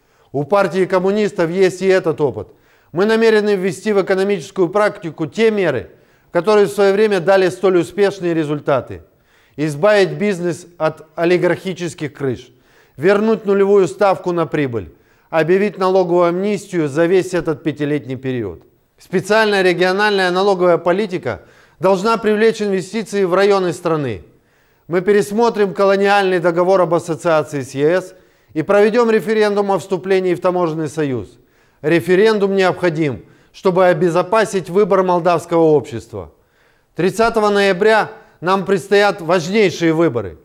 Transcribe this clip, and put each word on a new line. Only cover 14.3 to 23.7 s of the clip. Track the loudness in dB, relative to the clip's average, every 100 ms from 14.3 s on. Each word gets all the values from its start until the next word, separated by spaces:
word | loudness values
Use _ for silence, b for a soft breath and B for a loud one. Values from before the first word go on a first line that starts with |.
на | -4 -2
прибыль, | -2 -4 -6 -10 -18 b b b
объявить | -2 2 2 0 -2
налоговую | 0 2 2 2
амнистию | 2 0 -4 -4 -6 -4 -2
за | 0 2
весь | 2 0
этот | -4 -4 -4
пятилетний | -6 -4 -4 -4 -6 -10
период. | -6 -6 -6 -10 _ _ _ _
Специальная | -6 -4 0 2 2 2
региональная | 2 2 0 0 0 0 0
налоговая | 0 0 2 2 2
политика | 0 -2 -2 -4 -6 -8 b b b b
должна | 0 0 0 0
привлечь | 0 2 2 0
инвестиции | -2 -4 -4 -8 -6 -2
в | 0
районы | 2 2 2 0